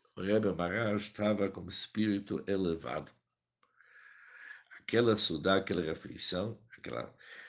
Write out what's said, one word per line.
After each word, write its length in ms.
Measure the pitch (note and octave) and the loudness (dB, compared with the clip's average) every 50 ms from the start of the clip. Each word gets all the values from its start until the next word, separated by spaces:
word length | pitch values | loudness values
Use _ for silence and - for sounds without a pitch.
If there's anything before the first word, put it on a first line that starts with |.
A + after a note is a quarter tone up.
| _ _ - | _ _ -10
o 60 | - | -6
Rebbe 300 | F#2+ G2 G#2 G#2+ G#2+ G2 F2+ | 0 2 2 4 4 2 0
Maharash 500 | F2+ F2 F2 F#2 A2 A#2 G#2+ G#2 G#2 G2+ | 0 0 0 0 0 0 0 0 -2 -2
estava 440 | - - - G#2 G#2 G#2+ G2 G2 | -6 -4 0 2 2 2 2 0
com 200 | F#2 - F#2 F2+ | -2 -2 -4 -10
espírito 760 | F2 - - - - - G#2+ G#2+ G#2+ G2+ G2+ G2+ - G#2 - - | -8 -6 -6 -6 -4 0 2 2 2 2 0 0 -2 -4 -4 -2
elevado. 640 | - G2 F#2+ F#2+ E2+ E2 E2 - A#1+ C#2 D#2 D2+ - - _ _ _ _ _ _ _ _ _ _ _ _ _ - - - - - - - - - - - - - - - - - - - - | -2 0 0 2 0 0 -2 -4 -6 -6 -6 -6 -8 -16 _ _ _ _ _ _ _ _ _ _ _ _ _ -20 -20 -20 -20 -20 -20 -20 -20 -20 -20 -20 -18 -18 -16 -18 -18 -20 -20 -20 -18
Aquela 360 | - - - A2+ - A2+ G#2+ | -6 2 4 6 6 6 6
sudá, 420 | G#2+ - - E2 D2+ C#2+ F#2 F#2+ | 4 4 0 0 2 4 4 4
aquela 260 | G2 F#2+ - G2 F2 D#2+ | 4 4 2 0 0 0
refeição, 760 | D#2 E2 - - - - - - - F2+ F2+ G2+ A2+ G#2+ - - - - | 0 -2 -6 -8 -12 -10 -6 -4 -4 -2 -2 -2 -4 -6 -10 -16 -20 -20
aquela, 400 | - - - A#1 A#1 G#1+ - - - - - - - - | -16 -12 -8 -8 -8 -8 -10 -12 -20 -20 -20 -18 -18 -18